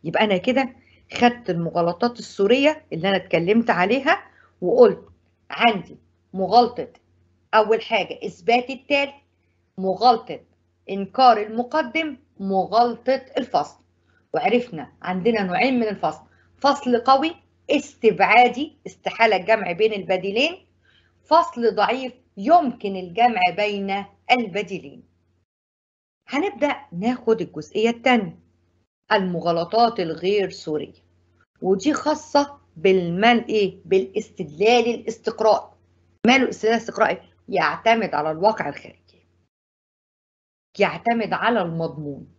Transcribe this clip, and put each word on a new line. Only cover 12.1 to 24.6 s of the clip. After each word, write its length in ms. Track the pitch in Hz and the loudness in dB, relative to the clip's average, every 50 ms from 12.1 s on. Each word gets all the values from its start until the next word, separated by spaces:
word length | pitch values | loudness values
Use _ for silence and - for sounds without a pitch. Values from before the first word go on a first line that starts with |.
| 254 - _ _ _ - | -8 -14 _ _ _ -10
مغالطة 840 | 196 190 190 190 175 160 190 226 240 240 226 226 - 247 269 262 262 - - 285 | -6 -2 -2 -2 -2 2 2 2 2 2 0 -4 -2 -2 -2 -2 -4 -8 -8 -8
الفصل. 420 | 247 - - 156 147 - - _ _ _ _ _ _ _ _ _ _ _ - | -6 -2 -2 -2 -2 -4 -12 _ _ _ _ _ _ _ _ _ _ _ -6
وعرفنا 580 | 156 143 190 226 247 247 - 175 156 127 - _ _ | -2 0 2 2 0 0 -2 -12 -14 -14 -16 _ _
عندنا 400 | - 175 185 185 175 240 226 214 | -8 -6 -6 -2 0 0 0 0
نوعين 380 | 196 185 175 - 233 269 262 240 | -2 -2 -2 0 0 0 0 0
من 80 | 226 214 | -2 -2
الفصل، 340 | 196 - - 156 - - - _ _ _ _ _ _ _ | -4 -4 -4 -6 -6 -8 -20 _ _ _ _ _ _ _
فصل 400 | - 285 277 285 - 247 240 226 | 0 0 0 0 0 0 -2 0
قوي 360 | 240 254 262 277 311 320 339 _ _ _ _ _ _ - | 4 4 4 4 2 -2 -6 _ _ _ _ _ _ -2
استبعادي، 1040 | 285 285 - - - _ - 220 185 160 196 175 214 240 247 240 - 247 302 320 _ _ _ | -2 -2 -2 -6 -12 _ 2 2 4 4 2 6 6 6 6 6 2 -4 -10 -10 _ _ _
استحالة 500 | 190 - _ _ 190 - - 226 226 202 | -20 -20 _ _ -10 -2 0 2 2 2
الجمع 360 | 185 175 185 220 214 190 175 | 0 2 0 0 0 0 -6
بين 200 | 175 165 214 220 | -2 0 0 0
البديلين، 760 | 214 196 175 165 190 175 175 196 196 233 277 330 359 - _ _ _ _ _ _ _ _ _ _ _ _ _ | 0 -4 -2 -2 -4 -2 -2 -4 -2 -2 -2 -2 -4 -8 _ _ _ _ _ _ _ _ _ _ _ _ _
فصل 500 | _ 302 339 330 - - 247 233 220 190 | _ 4 4 4 2 -4 -2 -2 0 2
ضعيف 380 | 208 202 202 233 262 262 - - _ _ _ _ | 2 0 0 0 -4 -6 -10 -12 _ _ _ _
يمكن 600 | 202 196 254 330 349 302 247 233 - - 196 196 | -8 2 4 4 4 4 2 -6 -6 -8 -8 -8
الجمع 440 | 185 185 175 170 220 240 247 226 185 180 180 170 | -8 -10 -8 0 2 2 2 2 2 0 0 0
بين 480 | 208 208 208 208 202 196 196 196 202 196 - _ _ _ - | -2 -4 -2 -2 -4 -4 -4 -6 -6 -8 -10 _ _ _ 0
البديلين. 680 | 247 254 233 196 170 202 | 0 0 0 -4 -6 -6